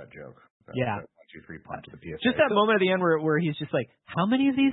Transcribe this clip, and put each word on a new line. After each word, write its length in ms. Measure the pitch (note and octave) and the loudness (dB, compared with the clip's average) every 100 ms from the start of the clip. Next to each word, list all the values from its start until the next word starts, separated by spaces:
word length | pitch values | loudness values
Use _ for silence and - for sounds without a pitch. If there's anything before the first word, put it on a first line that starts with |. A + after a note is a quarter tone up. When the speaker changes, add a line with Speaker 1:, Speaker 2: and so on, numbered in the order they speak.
Speaker 1:
that 80 | C#2 | -18
joke. 300 | E2 C2+ - _ _ - | -18 -20 -20 _ _ -12
That, 60 | |
Speaker 2:
Yeah. 300 | B2 B2 G2+ | -6 -4 -6
Speaker 1:
that 20 | - | -10
one, 200 | _ _ D#2+ | _ _ -20
two, 60 | - | -18
three 140 | D#2+ - | -20 -14
punch 160 | - - | -16 -16
at 60 | |
the 80 | - | -18
P 100 | - | -14
S 80 | - | -4
A. 60 | B3 | -2
Speaker 2:
Just 60 | B3+ | 0
that 80 | C#4+ | 2
moment 260 | G#3 G#3+ G#3 | 2 2 4
at 60 | |
the 80 | F#3 | 2
end 100 | F#3 | 2
where, 140 | F3+ D#3 | 2 2
where 180 | D#3 D3+ | 2 0
he's 180 | E3+ D3 | 0 -4
just 120 | D3 D3 | -4 -4
like, 100 | A#2+ _ - | -4 _ -8
"How 160 | - | -2
many 240 | G3 C4 C#4 | 0 2 2
of 80 | B3+ | 2
these 160 | C4+ | 2